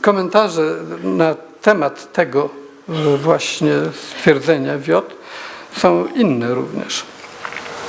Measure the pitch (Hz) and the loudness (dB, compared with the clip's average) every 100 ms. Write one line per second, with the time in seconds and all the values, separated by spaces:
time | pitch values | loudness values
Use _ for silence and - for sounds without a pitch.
0 | 208 196 180 208 214 165 156 165 165 170 | 2 2 2 2 2 0 0 -2 -8 -6
1 | 185 185 160 151 - - 214 202 139 - | -2 2 2 0 -8 0 2 4 0 -4
2 | - - 151 135 147 - - - - 160 | -4 -2 2 0 -2 -6 -18 -18 -8 0
3 | 151 139 156 151 - - 151 147 156 143 | 2 2 4 2 0 0 2 2 -2 -6
4 | - - 170 139 151 151 135 147 139 175 | -12 0 4 4 4 2 0 -4 0 0
5 | - - - - - - - - 180 175 | 0 -12 -16 -16 -16 -16 -12 0 2 2
6 | 180 269 202 123 120 127 135 - - - | 0 2 2 2 0 -2 -4 -6 -6 -8
7 | - - - - - - - - | -10 -16 -18 -14 -12 -12 -12 -12